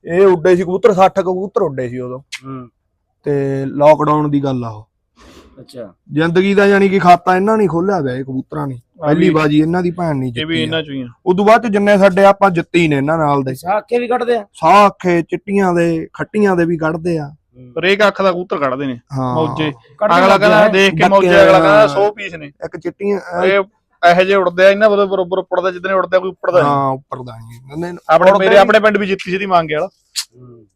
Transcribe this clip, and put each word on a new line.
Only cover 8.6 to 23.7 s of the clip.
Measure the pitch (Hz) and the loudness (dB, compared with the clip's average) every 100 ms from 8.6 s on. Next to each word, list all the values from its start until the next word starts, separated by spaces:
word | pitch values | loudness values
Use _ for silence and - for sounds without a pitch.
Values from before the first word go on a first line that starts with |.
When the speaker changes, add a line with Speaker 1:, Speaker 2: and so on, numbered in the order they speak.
| 139 | -10
Speaker 1:
ਨੇ। | 123 | -12
Speaker 3:
ਆ | _ _ 151 | _ _ -2
Speaker 1:
ਪਹਿਲੀ | 160 180 | 0 2
Speaker 3:
ਵੀ | |
Speaker 1:
ਬਾਜੀ | 156 151 151 | 2 0 0
ਇਹਨਾਂ | 160 180 | 0 -2
ਦੀ | 175 | -4
ਭੈਣ | 170 170 143 | -4 -6 -4
ਨੇ | 127 | -6
Speaker 3:
ਇਹ | |
ਵੀ | |
Speaker 1:
ਜਿੱਤੀ | 120 156 160 | -8 -6 -4
ਆ। | |
Speaker 3:
ਇਹਨਾਂ | 156 160 | -4 -6
ਚੋਂ | 151 | -6
ਹੀ | 139 | -12
ਆ। | 123 _ - | -12 _ -4
Speaker 1:
ਉਦੋਂ | 185 208 | 0 4
ਬਾਅਦ | 226 233 | 2 2
ਚ | |
ਜਿੰਨੇ | 202 202 208 | 0 2 4
ਸਾਡੇ | 196 180 196 | 4 4 4
ਆਪਾਂ | 196 196 | 4 0
ਜਿੱਤੀ | 170 165 175 165 | 0 -2 -2 0
ਨੇ | 143 | 0
ਇਹਨਾਂ | 139 165 | -2 -2
ਨਾਲ | 147 143 | 0 -2
ਦੇ। | 131 | -4
Speaker 2:
ਸਾਖੇ | 131 170 208 202 240 | -8 -4 -6 -4 -6
ਵੀ | 240 | -4
ਕੱਢਦੇ | 247 240 233 | -4 -2 -4
ਆ? | 202 | -6
Speaker 1:
ਸਾਖੇ, | - 160 196 202 - 180 175 | -2 4 6 4 0 -2 -2
ਚਿੱਟੀਆਂ | 165 170 - 196 185 | -2 -10 -4 -2 0
ਦੇ, | 170 170 160 - | 0 0 -2 -8
ਖੱਟੀਆਂ | - 156 214 202 180 | -12 -6 0 0 2
ਦੇ | 170 | 0
ਵੀ | 170 | -2
ਕੱਢਦੇ | 156 165 170 160 | -4 -4 -6 -6
ਆ। | 143 151 _ 123 123 139 | -8 -16 _ _ -14 -4
Speaker 3:
ਹਰੇਕ | 180 202 208 | -2 2 0
ਅੱਖ | 196 | 0
ਦਾ | 190 | -4
ਕਬੂਤਰ | 175 180 185 | -2 -6 -4
ਕੱਢਦੇ | 139 127 139 | -4 -4 -8
ਨੇ। | 120 _ 135 | -10 _ -8
Speaker 1:
ਹਾਂ। | 127 127 | -4 -4
Speaker 3:
ਮੌਜੇ। | 156 127 156 139 _ _ | -4 -4 -6 -8 _ _
Speaker 2:
ਕੱਢਦੇ | 208 170 | 0 2
Speaker 3:
ਅਗਲਾ | 190 | 4
Speaker 2:
ਲੱਗੇ | 196 | 4
Speaker 3:
ਕਹਿੰਦਾ, | 208 214 214 | 4 4 4
Speaker 2:
ਆ। | |
Speaker 3:
ਦੇਖ | 190 196 165 | 4 0 2
ਕੇ | 185 | 2
ਮੌਜੇ, | 196 185 | 4 4
Speaker 1:
ਡੱਕੇ | 190 | 4
Speaker 3:
ਅਗਲਾ | 190 190 | 6 4
ਕਹਿੰਦਾ | 165 208 | 4 4
Speaker 1:
ਆ। | 214 | 4
Speaker 3:
ਸੌ | 143 208 | 2 -2
ਪੀਸ | 208 196 | -2 -14
ਨੇ। | 165 143 | -12 -16
Speaker 1:
ਇੱਕ | _ 160 170 | _ -14 -10
ਚਿੱਟੀਆਂ, | 175 - 202 202 175 175 | -12 -8 -6 -6 -6 -4
Speaker 3:
ਇਹ | 180 196 196 | 0 -2 -4